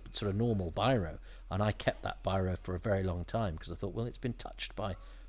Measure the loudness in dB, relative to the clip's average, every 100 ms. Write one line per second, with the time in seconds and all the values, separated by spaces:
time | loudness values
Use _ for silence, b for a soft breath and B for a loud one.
0 | -6 -2 0 4 4 4 2 4 4 4
1 | 2 -4 -12 b b 2 2 2 2 0
2 | -2 -2 2 4 2 0 -2 -2 2 2
3 | 2 0 0 0 0 -2 -6 -6 -4 -2
4 | -4 -4 -4 -4 -8 -8 -8 -4 -4 -4
5 | b b